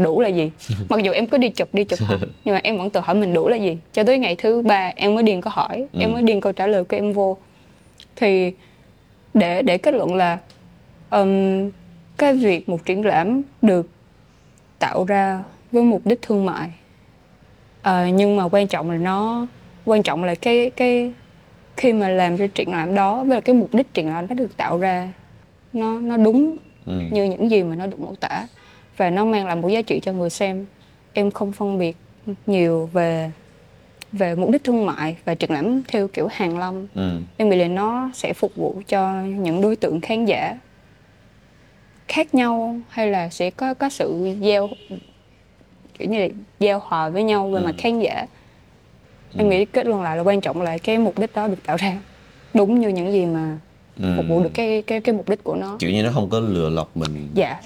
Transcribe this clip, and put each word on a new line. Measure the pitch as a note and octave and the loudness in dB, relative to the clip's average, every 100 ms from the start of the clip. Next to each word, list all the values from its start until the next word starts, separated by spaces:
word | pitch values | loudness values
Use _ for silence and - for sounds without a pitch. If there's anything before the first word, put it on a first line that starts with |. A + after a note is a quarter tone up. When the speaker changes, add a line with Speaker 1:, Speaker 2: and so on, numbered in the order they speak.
Speaker 1:
Đủ | F3+ E3 | 2 2
là | A#3 | 2
gì. | F3 D#3 D#3 - | 2 -2 -4 -8
Speaker 2:
<laughs> | G2+ G2 | -6 -2
Speaker 1:
Mặc | G#3+ | 0
dù | F#3+ | 2
em | F3+ A3+ | 0 2
cứ | C#4+ | 2
đi | B3 | 2
chụp, | - E3+ | 0 -2
đi | - | -2
chụp | G3+ F3+ G#2 | -2 -2 -2
không, | F#2+ | -2
Speaker 2:
<laughs> | G2+ - | -4 -6
Speaker 1:
nhưng | - | -2
mà | G3 | 0
em | - G#3+ | 0 -2
vẫn | F#3+ | -2
tự | G3+ | -2
hỏi | F3 F#3+ | 0 2
mình | G3+ | 2
Đủ | F3 - | 2 2
là | A#3 | 2
gì. | G3 E3 - | 0 -4 -4
Cho | - | 0
tới | G#3+ C4 | 2 2
ngày | A3+ F3 | 2 0
thứ | A3 A#3 | 0 2
ba | A#3 G3+ F#3 - | 2 2 0 -2
em | G3+ | 0
mới | G#3+ | 4
điền | A3 F#3 | 4 2
câu | F3+ | -2
hỏi, | E3+ - - C4+ | -4 -4 -4 -6
Speaker 2:
Ừ. | - | -2
Speaker 1:
em | F#3 | -2
mới | A#3 | 2
điền | A3+ G#3 | 4 4
câu | G3+ | 0
trả | F#3+ F#3+ | 0 0
lời | G#3 | 0
của | F3+ G#3 | 0 -2
em | G#3 | 0
vô. | G3+ G3 F#3+ - _ - - _ - - - | 0 0 -2 -8 _ -20 -20 _ -20 -20 -2
Thì | A3 F#3+ F3+ F#3 - _ _ _ _ _ _ | 2 2 2 -4 -14 _ _ _ _ _ _
để, | - F3 F3 | 2 4 2
để | C4 F3+ | 2 2
kết | D4+ | 2
luận | C4+ E3 | 2 2
là, | F3+ F3+ E3+ - - - - - - - | 2 2 0 -8 -20 -20 -20 -20 -20 -2
um, | G#3 G3 G3 F#3+ F#3+ G3 F#3+ - - - - | 2 4 4 2 2 -2 -6 -18 -20 -16 0
cái | D4 | 2
việc | C4 A3+ F3 - | 4 2 2 0
một | E3+ | -4
triển | - F#3+ | -2 -2
lãm | G#3+ D#3+ F3 C4 C#4 - | 2 2 2 0 -4 2
được | G#3+ F3+ E3+ _ _ _ _ _ _ _ _ - | 4 4 0 _ _ _ _ _ _ _ _ -6
tạo | - - | -4 -2
ra | F#3 G3+ G3 F#3 - - - | 0 2 0 -2 -8 -18 -2
với | A#3+ | 2
mục | A#3+ G3+ G3 | 4 4 2
đích | B3 | 0
thương | - G#3 F#3+ | 0 0 0
mại, | - D#3+ E3+ _ _ - _ _ _ - - - - | -2 -8 -12 _ _ -20 _ _ _ -20 -20 -20 -6
ờ, | G3 F#3 F3+ | 0 2 4
nhưng | F#3 G3+ G3+ | 4 4 2
mà | F3 | 2
quan | G3+ G3 | 2 2
trọng | F3 D#3+ | 0 -2
là | E3+ | -2
nó, | F3+ F#3+ G#3+ A#3 A#3+ - - - | -2 0 -2 -4 -6 -12 -20 -8
quan | - D#3 | 0 2
trọng | - D3 | 2 -2
là | F3+ | -2
cái, | E3+ A#3+ A#3+ B3 | -2 2 2 2
cái | B3 B3 A#3+ A#3+ A#3+ - - - - - - | 0 0 2 -2 -8 -18 -20 -20 -20 -20 0
khi | C4 | 2
mà | A3+ G3 | 4 2
làm | F#3 F3+ F3 | 2 2 2
ra | G3+ | -2
triển | - - | -2 -4
lãm | F3+ D#3+ | -4 0
đó, | G3+ G3 A3+ | 2 2 2
với | C4+ | 0
lại | B3 | 2
cái | - | 4
mục | B3 F#3+ | 4 4
đích | A3 C4+ | 0 0
triển | - D#3 | -2 -4
lãm | E3 F3+ | -4 -6
nó | |
được | B3 A3+ - | -4 -4 -4
tạo | - E3+ | -4 -2
ra, | F#3+ F3+ F#3 - - - - _ _ | 0 -2 -4 -12 -20 -20 -20 _ _
nó, | A#3 A3 A3+ | -6 -4 -4
nó | A#3 A#3 | -2 2
đúng | A3 A#3+ D4+ D#4+ - _ - | 4 4 2 -2 -12 _ -8
Speaker 2:
Ừ. | F#3 E3 | -6 -2
Speaker 1:
như | G#3 | -2
những | G3 F3+ A3+ | -2 0 2
gì | A3 | 2
mà | F3 E3 | 2 -4
nó | G3 | -8
được | F#3+ | -8
mô | D#3 G3 | -12 -8
tả | - D3+ A3+ - - - - - | -8 -8 -10 -16 -20 -20 -12 -2
và | F#3 | 0
nó | F3+ | 2
mang | A3 A3 F#3+ | 2 0 0
lại | E3+ | -2
một | E3+ | 0
giá | A3 | 0
trị | A3 G#3 | 0 -2
cho | - | -2
người | F#3 F3 | -4 -4
xem. | - G3 F#3+ G3 _ - _ _ | -2 -4 -4 -10 _ -20 _ _
Em | - G3+ | -2 -2
không | G3+ G3+ | -2 -6
phân | G3+ G3+ G3 | -4 -2 -2
biệt | E3+ E3+ - - - G3 - | -2 -4 -14 -16 -12 -8 0
nhiều | G3 E3+ E3 E3 | 2 4 2 0
về, | F3 E3+ E3 D#3+ D#3+ - - - - - _ - | 0 0 0 -4 -8 -20 -20 -20 -20 -20 _ -10
về | G3+ F3+ | -4 -2
mục | E3+ F#3 | 0 2
đích | C#4+ | 2
thương | C4+ A#3 G3+ | 2 0 0
mại | - D3+ E3 | -2 -6 -6
và | - | -6
triển | E3 D#3+ | -4 -2
lãm | D3+ F3+ C4 C4 | -2 0 -2 -2
theo | A3+ G3 | -2 -2
kiểu | - F3+ | -2 -4
hàn | - F#3 E3+ | -4 -4 -4
lâm. | F3+ F#3+ G3+ | -6 -8 -10
Speaker 2:
Ừ. | - F#2+ F2 F2 - | -6 -4 -4 -8 -2
Speaker 1:
Em | G#3+ | 2
nghĩ | F#3 | 4
là | E3+ | 2
nó | F3+ G#3+ A#3+ C4 | 0 -2 -4 -6
sẽ | B3+ - | -6 -8
phục | F3 G3+ - | -4 -4 -4
vụ | D#3 F#3 G3 | -6 -6 -4
cho | G3 F#3+ F#3+ | -2 -2 -4
những | F#3+ G3 F3+ E3 | -6 -4 -2 0
đối | G#3 A3+ | 0 0
tượng | F3+ D#3+ | -2 -2
khán | - A3 | -4 -2
giả | A3+ D3 D#3 A#3+ - - - - _ _ - _ _ _ - _ - - - | 0 0 -2 -8 -16 -20 -20 -20 _ _ -20 _ _ _ -20 _ -20 -18 -6
khác | - D#4 | -4 0
nhau | C4 A#3+ A#3 A3+ A#3 A#3 | 2 2 0 -4 -8 -8
hay | - A3 | -4 -2
là | F#3+ E3+ | 0 -4
sẽ | - F3+ | -4 -4
có, | - E3+ | -4 -6
có | - F3+ | -2 -4
sự | - D#3+ E3 F#3+ G3 | -2 -4 -2 -4 -2
gieo, | G3+ G#3 G3+ - - F#3 - _ _ _ _ _ _ - - - | 2 2 0 -6 -16 -18 -18 _ _ _ _ _ _ -20 -20 -10
kiểu | - | -4
như | A3 | -2
là | F3+ G#3 - - | -2 -4 -14 0
gieo | G3+ G3+ | 0 0
hòa | - E3+ D#3 | -2 -2 -2
với | F3+ | 0
nhau | A3 G#3 G3 | 0 0 0
về | F#3+ | -2
Speaker 2:
Ừ. | F3+ | -2
Speaker 1:
mặt | E3 | -2
khán | A#3 A#3 | -2 0
giả. | G3 - B3+ - - - _ _ _ - - - - F#3 | -2 -4 -10 -14 -20 -20 _ _ _ -20 -20 -20 -12 0
Em | G#3+ | 2
Speaker 2:
Ừ. | |
Speaker 1:
nghĩ | F#3 | 2
kết | G#3 C4 A#3+ | 2 0 0
luận | G#3 | 0
lại | F3 D#3+ | -2 0
là | |
quan | F3 G3+ | 2 2
trọng | F#3+ D#3+ | 0 -2
là | F3 E3 | -4 -4
cái | F#3 A3+ | -2 0
mục | A3 F3+ | 0 0
đích | A3 | -4
đó | - G#3+ | -2 -4
được | F#3 - | -4 -4
tạo | E3 | -2
ra | G3 F#3 - - - - - | -2 -4 -10 -20 -20 -20 -2
đúng | A3+ G3 A#3+ | 2 4 4
như | A3 | 2
những | F#3 F3+ | 0 0
gì | G3+ F3 | 0 0
mà | E3 D#3+ D#3 - _ _ - | -2 -4 -8 -14 _ _ -6
Speaker 2:
Ừ. | F#2+ F2+ | -2 0
Speaker 1:
phục | E3+ | 0
vụ | E3 | 0
được | E3 | 0
cái, | F#3+ A3+ A3 | -2 -2 -2
cái, | G#3+ A3 | -2 -2
cái | A3 | 0
mục | G#3+ - | -2 -2
đích | - | -4
của | - | -4
nó. | D#3+ F#3+ G3+ | -6 -6 -6
Speaker 2:
Kiểu | E2 | -2
như | G2+ | 0
nó | A2+ | 0
không | B2+ G2 | 0 0
có | A2 | 0
lừa | A2 F2+ D#2+ | 0 0 0
lọc | D#2+ D#2 E2 | -2 -4 -4
mình. | D#2 D2+ D2 | -6 -6 -4
Speaker 1:
Dạ, | A#2+ C#3+ - | -2 -2 -4